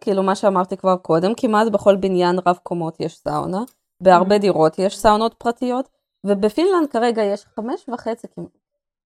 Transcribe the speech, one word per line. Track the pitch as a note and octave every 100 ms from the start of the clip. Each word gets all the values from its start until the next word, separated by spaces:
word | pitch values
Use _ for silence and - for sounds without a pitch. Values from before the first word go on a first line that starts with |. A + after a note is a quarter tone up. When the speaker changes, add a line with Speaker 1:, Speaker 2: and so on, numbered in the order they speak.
Speaker 1:
כאילו | A3+ F#3+
מה | F#3+
שאמרתי | G3+ G#3 F#3 F#3+ G3
כבר | F#3+ F3+
קודם, | - E3 F#3 A#3
כמעט | B3 G#3+ A3+
בכל | G3+ G#3 G3
בניין | G3 F3+ F3 F3+ F3
רב | F3+
קומות | - E3+ D#3+ -
יש | D#3+ -
סאונה, | - D3 D#3 F#3+ B3+ _ _ _
בהרבה | F#3 F3 F#3 G#3
Speaker 2:
Mhm. |
Speaker 1:
דירות | G3 D#3+ D#3+ -
יש | F#3+ -
סאונות | A3 G#3 A3+
פרטיות, | - A#3 A#3 B3 B3 C4+ _ _ _
ובפינלנד | G3 G3+ G#3+ D4 F#4 F4+ D4
כרגע | A3+ A#3+ A3+
יש | G3+ G#3 - -
חמש | A3 F4+ -
וחצי, | A#3 A3 A3+ -
כמעט, | - E3+ _ _ _ _ _